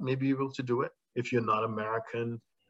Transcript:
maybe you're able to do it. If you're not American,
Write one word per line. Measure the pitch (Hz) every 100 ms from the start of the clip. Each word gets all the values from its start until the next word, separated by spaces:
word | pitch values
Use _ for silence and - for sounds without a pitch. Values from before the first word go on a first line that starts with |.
maybe | 131 135 135
you're | 135
able | 135 135
to |
do | 127 120
it. | 156 - _
If | 127 120
you're | 120
not | 110 107
American, | 113 107 107 113 - 117 117 117 - _ _